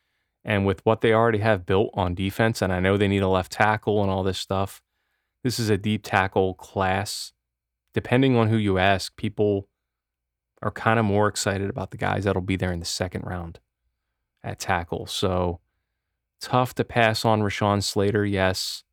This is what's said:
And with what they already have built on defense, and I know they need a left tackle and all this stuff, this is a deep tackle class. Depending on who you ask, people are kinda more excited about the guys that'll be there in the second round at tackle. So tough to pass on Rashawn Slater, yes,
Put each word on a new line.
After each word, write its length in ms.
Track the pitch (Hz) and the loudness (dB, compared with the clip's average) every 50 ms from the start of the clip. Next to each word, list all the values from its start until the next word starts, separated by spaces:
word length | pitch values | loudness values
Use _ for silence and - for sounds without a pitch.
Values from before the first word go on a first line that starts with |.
| _ _ _ _ _ _ _ _ - | _ _ _ _ _ _ _ _ -6
And 220 | - 107 101 98 | -2 -2 0 0
with 200 | 98 95 - - | 0 -2 0 0
what 160 | 110 113 - - | 0 0 2 2
they 100 | 117 110 | 2 4
already 260 | 110 113 117 110 101 | 4 4 2 2 2
have 260 | 104 113 110 95 87 | 2 2 0 0 0
built 240 | - 95 95 117 - - | 0 2 2 2 0 -2
on 220 | 95 95 90 87 | -2 -2 -2 -2
defense, 480 | 87 95 98 - - 113 113 110 - 104 | -2 -4 -4 0 0 0 0 0 0 -2
and 100 | 92 92 | -2 0
I 80 | 90 | 0
know 160 | 90 95 101 | 2 2 2
they 120 | 98 104 98 | 2 2 2
need 140 | 101 98 98 | 2 2 2
a 60 | 95 | 2
left 240 | 95 92 90 - - | 2 0 -2 -2 -2
tackle 480 | - 110 107 107 107 - - 104 104 | 0 2 2 2 0 0 0 0 2
and 100 | 101 98 | 2 0
all 120 | 95 95 92 | 0 0 -2
this 160 | 98 92 - | -2 -4 -4
stuff, 420 | - - 98 95 98 95 - - _ _ _ _ _ _ _ _ _ _ _ _ - | -4 -4 -2 -2 -2 -4 -8 -14 _ _ _ _ _ _ _ _ _ _ _ _ -6
this 160 | 127 107 - | -4 -4 -2
is 100 | 117 107 | 0 0
a 80 | 107 | 0
deep 260 | 92 98 107 107 104 - | 0 0 -2 -2 -2 -2
tackle 520 | - - 101 95 95 - 107 95 92 90 | 0 2 2 2 2 2 0 0 0 -2
class. 800 | - - - - 98 95 92 95 101 107 - - - - - - _ _ _ _ _ _ _ _ _ _ _ - | -6 -12 -8 -4 -2 0 0 0 -2 -2 -6 -8 -10 -12 -14 -18 _ _ _ _ _ _ _ _ _ _ _ -6
Depending 440 | 110 - - 123 127 135 135 127 | -6 -2 2 4 4 4 4 4
on 120 | 117 113 107 | 4 4 4
who 80 | 113 | 2
you 220 | 110 104 101 95 92 | 2 2 2 2 4
ask, 360 | 92 98 98 95 - - - | 4 4 4 2 0 -6 -10
people 520 | - - 107 - - 107 104 101 98 98 - _ _ _ _ _ _ _ _ _ _ _ _ _ _ _ _ _ _ - | -8 -8 -6 -2 0 0 0 0 0 -4 -8 _ _ _ _ _ _ _ _ _ _ _ _ _ _ _ _ _ _ -8
are 80 | 107 | -8
kinda 320 | - - - 113 113 117 110 | -6 -2 0 0 2 2 2
more 240 | 101 98 104 104 | 2 2 2 0
excited 440 | 104 - - - 107 98 98 98 98 | 0 -2 -2 -4 -2 -2 -2 -4 -6
about 200 | - 98 95 - | -6 -8 -10 -10
the 60 | - | -8
guys 280 | 101 95 95 98 101 98 | -6 -4 -2 -2 0 0
that'll 180 | 104 95 95 90 | 0 0 0 -2
be 140 | 98 95 | -2 -2
there 140 | 90 92 92 | -2 -2 -2
in 100 | 90 85 | -4 -4
the 40 | 82 | -6
second 380 | - - - 92 90 - - - | -8 -6 -6 -6 -6 -6 -8 -8
round 380 | - 90 90 85 82 82 - _ _ _ _ _ _ _ _ _ _ _ _ _ _ _ _ - | -8 -8 -8 -10 -12 -14 -18 _ _ _ _ _ _ _ _ _ _ _ _ _ _ _ _ -12
at 140 | - - - | -12 -12 -8
tackle. 480 | - - 95 87 85 - 85 85 - | -4 -2 -2 -2 -2 -4 -8 -8 -8
So 540 | - - - - 95 90 90 92 90 85 - _ _ _ _ _ _ _ _ _ _ _ _ _ _ _ _ | -8 -4 -2 -2 0 0 0 0 -2 -4 -6 _ _ _ _ _ _ _ _ _ _ _ _ _ _ _ _
tough 340 | - - - 127 127 120 - | -6 0 2 2 2 2 0
to 100 | - 113 | -2 -4
pass 400 | - - 120 117 110 113 - - | 0 2 2 4 4 2 2 2
on 180 | 117 110 107 107 | 2 2 2 2
Rashawn 400 | 101 98 - 107 101 101 101 98 | 0 -2 0 2 2 2 2 0
Slater, 420 | - - 104 98 101 101 104 104 | -2 0 0 0 2 2 0 0
yes, 600 | 104 98 95 95 92 95 - - - - - - _ | 0 0 2 2 2 0 -2 -4 -8 -10 -12 -16 _